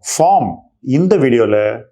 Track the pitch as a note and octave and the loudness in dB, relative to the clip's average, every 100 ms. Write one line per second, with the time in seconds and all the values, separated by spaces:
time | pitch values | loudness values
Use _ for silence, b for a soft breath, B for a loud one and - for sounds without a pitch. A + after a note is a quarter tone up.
0 | - - D#3+ F#3+ G#2+ - _ _ C3 C3+ | -10 -2 0 0 -2 -10 _ _ -4 0
1 | F#3 G3 C3+ A#2+ G#2+ G#2 G#2 A2+ A2 | 2 2 2 2 2 0 -2 -6 -14